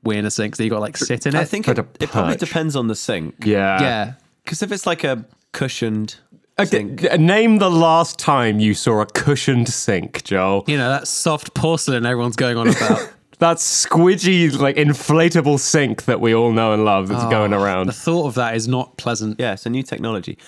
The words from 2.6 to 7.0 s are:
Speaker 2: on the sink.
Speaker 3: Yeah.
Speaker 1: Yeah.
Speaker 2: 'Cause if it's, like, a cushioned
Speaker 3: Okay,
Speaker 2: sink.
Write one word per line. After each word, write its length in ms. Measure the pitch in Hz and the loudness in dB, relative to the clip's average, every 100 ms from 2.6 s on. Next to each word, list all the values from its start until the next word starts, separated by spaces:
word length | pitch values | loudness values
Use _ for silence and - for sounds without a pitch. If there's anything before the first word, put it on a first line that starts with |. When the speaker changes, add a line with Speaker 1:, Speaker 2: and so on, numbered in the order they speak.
| 160 139 | -2 -2
Speaker 2:
on 100 | 117 | -2
the 60 | 107 | -4
sink. 380 | - 101 78 - | -4 -4 -6 -4
Speaker 3:
Yeah. 360 | 107 104 98 95 | 0 2 2 2
Speaker 1:
Yeah. 300 | 92 113 104 127 _ _ - | 0 -2 -6 -10 _ _ -10
Speaker 2:
'Cause 160 | 156 | -8
if 100 | 202 | -6
it's, 140 | 196 - | -4 -4
like, 180 | 170 | -2
a 200 | 147 123 107 _ _ | -2 -4 -8 _ _
cushioned 640 | - 131 - 117 107 107 - _ _ _ - | -6 -6 -4 -4 -2 -6 -10 _ _ _ -4
Speaker 3:
Okay, 100 | 202 | 0
Speaker 2:
sink. 300 | 190 104 135 | 0 -2 -2